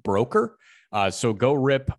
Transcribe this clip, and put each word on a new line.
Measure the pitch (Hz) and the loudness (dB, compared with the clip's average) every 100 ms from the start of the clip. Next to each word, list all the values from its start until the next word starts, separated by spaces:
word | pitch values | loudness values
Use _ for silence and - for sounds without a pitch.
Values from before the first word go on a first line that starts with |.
broker. | - 98 127 214 226 - _ - _ | -2 0 0 0 -2 -6 _ -20 _
Uh, | 107 98 | -2 -2
so | - 120 | 0 -2
go | 104 123 | 0 0
rip, | 143 135 135 131 | 2 2 0 -2